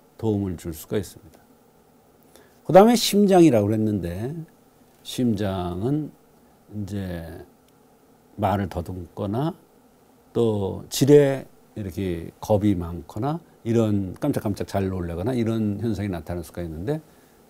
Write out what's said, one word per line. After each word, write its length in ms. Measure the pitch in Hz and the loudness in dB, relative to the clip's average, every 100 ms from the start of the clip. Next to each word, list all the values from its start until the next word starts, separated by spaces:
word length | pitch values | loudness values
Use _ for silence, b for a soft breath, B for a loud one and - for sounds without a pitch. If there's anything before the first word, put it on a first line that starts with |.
| _ - | _ -6
도움을 400 | 113 101 98 82 | -2 0 -2 -6
줄 160 | 87 | -10
수가 240 | 76 - 110 | -12 -6 -6
있습니다. 420 | 90 - - - _ _ _ _ _ _ _ _ _ b b b - | -6 -14 -20 -20 _ _ _ _ _ _ _ _ _ b b b 6
그다음에 300 | 170 220 240 | 8 8 6
심장이라고 720 | - 202 202 185 165 113 104 | 2 2 6 8 8 6 2
그랬는데 680 | 110 107 104 85 90 120 165 160 _ _ _ _ _ | 0 0 -2 -4 -6 -8 -10 -14 _ _ _ _ _
심장은 1080 | - - 123 98 104 95 90 90 117 147 143 - _ _ _ _ - 104 | -12 -2 0 0 -2 -4 -4 -4 -2 -2 -6 -14 _ _ _ _ -14 -10
이제 640 | 98 104 92 87 82 80 - _ _ _ _ _ _ _ _ - | -8 -8 -8 -8 -12 -16 -20 _ _ _ _ _ _ _ _ -4
말을 340 | 101 98 95 | -2 0 -2
더듬거나 840 | 90 85 92 85 - 104 113 156 - _ _ _ _ _ _ _ | -6 -8 -10 -12 -8 -6 -2 -4 -6 _ _ _ _ _ _ _
또 520 | 117 113 104 95 95 - | 0 0 0 -4 -6 -6
지레 560 | - 135 147 139 135 - - _ - | 0 8 8 8 0 -8 -20 _ -12
이렇게 560 | 98 98 95 85 82 - | -10 -6 -4 -6 -8 -10
겁이 360 | - 104 104 90 | 0 2 2 0
많거나 640 | 85 85 - 107 135 165 b b | -4 -10 -12 -8 -6 -6 b b
이런 520 | 117 117 110 101 92 87 | -2 0 2 0 -4 -4
깜짝깜짝 480 | 147 - 107 98 92 | -4 -2 -4 -6 -4
잘 220 | 101 95 | -4 -4
놀래거나 440 | 95 85 85 104 | -4 -6 -6 -4
이런 460 | 127 113 113 107 101 | -2 -2 -2 -2 -2
현상이 280 | 117 95 101 | -4 -4 -4
나타날 340 | 87 - 87 | -6 -8 -10
수가 180 | 80 - | -10 -12
있는데 380 | 85 78 101 156 - b b b | -10 -8 -6 -6 -8 b b b